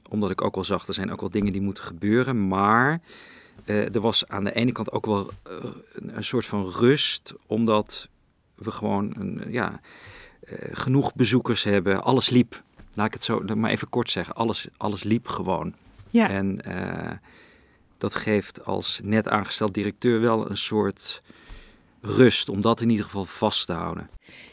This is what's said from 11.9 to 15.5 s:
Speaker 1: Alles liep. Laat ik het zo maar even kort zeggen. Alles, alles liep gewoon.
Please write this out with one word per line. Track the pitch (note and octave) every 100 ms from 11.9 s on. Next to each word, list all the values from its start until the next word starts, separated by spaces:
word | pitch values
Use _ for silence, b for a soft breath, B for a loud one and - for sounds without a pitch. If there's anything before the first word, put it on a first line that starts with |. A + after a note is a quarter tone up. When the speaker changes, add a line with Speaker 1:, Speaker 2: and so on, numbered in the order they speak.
| F#2+
Speaker 1:
Alles | G2 C3 -
liep. | B2 A#2 - - _ -
Laat | - G#2+
ik |
het | -
zo | - A2+ G2 A2
maar | A2
even | G#2 -
kort | A#2+ A#2
zeggen. | - F2
Alles, | - A2+ G2+ - _
alles | G#2+ G2+
liep | G#2 A#2 -
gewoon. | - F2+